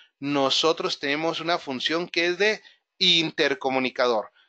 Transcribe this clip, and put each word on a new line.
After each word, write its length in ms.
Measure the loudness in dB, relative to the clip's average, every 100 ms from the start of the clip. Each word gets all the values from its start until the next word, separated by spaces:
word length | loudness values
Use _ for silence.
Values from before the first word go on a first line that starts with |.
| -20 _
nosotros 800 | -2 0 2 2 2 0 -2 -4
tenemos 420 | -4 -2 -2 -4
una 160 | -2 -4
función 500 | -2 -4 -2 -2 -2
que 200 | 0 0
es 100 | 2
de 260 | 0 0 -8 _ _ _
intercomunicador. 1300 | 2 4 2 2 0 2 0 0 -2 0 2 2 -2 _